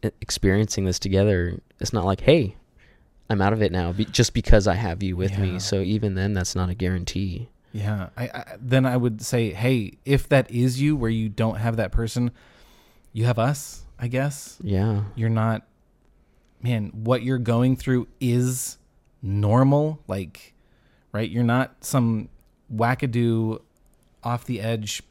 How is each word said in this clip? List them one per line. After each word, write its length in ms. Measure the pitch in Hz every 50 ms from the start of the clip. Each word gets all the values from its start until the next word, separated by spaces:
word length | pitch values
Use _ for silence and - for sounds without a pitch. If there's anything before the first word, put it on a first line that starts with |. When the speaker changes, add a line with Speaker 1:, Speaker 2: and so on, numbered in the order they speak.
| -
Speaker 1:
e-, 60 | 110 - _
experiencing 640 | - - - - - 98 95 101 110 104 - - 98
this 140 | 92 87 -
together, 600 | - 98 98 95 101 107 101 90 87 87 - - _ _ _ _
it's 140 | - - -
not 120 | 110 90
like, 160 | - - -
"Hey, 340 | - - 151 170 127 95 - - _ _ _ _ _ _ _ _ _ _ _ _ _ _
I'm 120 | 110 98
out 120 | 95 98 110
of 80 | 110
it 100 | 107 92
now 220 | 85 92 - 85 87
be-, 120 | 95 107
just 280 | - - - 123 - -
because 340 | 120 107 - 123 107 98 104
I 60 | 87
have 260 | 92 113 98 82 92
you 140 | 101 92 92
with 220 | 87 92 101 98 101
me." 160 | 101 92 90
Speaker 2:
Yeah. 40 | 92
Speaker 1:
So 220 | 95 - - 95
even 340 | 95 90 107 107 107 104 95
then, 180 | 95 95 101 104
that's 220 | 95 90 - -
not 140 | 95 92 90
a 60 | 90
guarantee. 720 | 104 92 90 92 90 87 - - 92 101 95 87 90 120 - _ _ _ _
Speaker 2:
Yeah. 380 | - 107 101 104 107 101 92 - - -
I, 60 | 123
I, 200 | 123 - - 123 - - 107
then 260 | 117 123 127 131 131
I 120 | 131 123 127
would 240 | 120 123 110 107
say, 300 | - - - 120 117 107
hey, 420 | 80 98 113 127 135 120 104 95 - - _
if 240 | - 139 135 - -
that 240 | 151 135 127 -
is 300 | - 120 120 131 123 131
you, 120 | 139 147 151 143
where 120 | 120 113
you 200 | 113 113 110 110
don't 260 | 101 - 113 113 110
have 220 | 98 107 117 113 113
that 160 | 107 - -
person, 380 | 120 117 110 - 123 123 120 - - - - _ - - - - - _ _ _ _ _ - _
you 100 | 110 113
have 160 | 120 123 110
us, 460 | 113 127 147 139 - - - - - - - -
I 120 | 120 120
guess. 480 | 120 127 135 143 139 - - - - -
Speaker 1:
Yeah. 420 | - 92 101 92 98 113 107 101 104 101 -
Speaker 2:
You're 140 | - 110 113
not, 360 | 113 113 110 113 113 107 - _ _ _ _ _ _ _ _ _ _ _ _ _ _ _ _ _ _ _
man, 260 | - 120 123 113 104 98 -
what 300 | 104 110 113 127 123 113
you're 140 | 123 131 127
going 400 | 120 110 117 117 123 131 131 123
through 320 | - - 131 127 113 - - _
is 580 | - 123 120 123 123 127 127 127 - - - _ _ _ _ _ _ _ _ _
normal. 800 | - 98 98 104 104 104 107 123 131 135 139 147 151 156 156 151 - -
Like, 440 | 95 98 95 - - - - - _ _ _ _ _ _ _ _ _ _ _ _ -
right? 160 | 104 113 95
You're 160 | 82 120 120
not 300 | 117 117 127 131 - - _
some 480 | - - - 135 120 117 113 110 110 - - - _ _ _ _ _ _ -
wackadoo 840 | 107 113 117 127 - - 131 113 120 120 117 113 113 113 110 110 - _ _ _ _ _ _ _ _ _ _ _ _
off 220 | - 120 120 117 -
the 160 | - 123 104
edge. 420 | 101 113 117 110 107 104 - - - _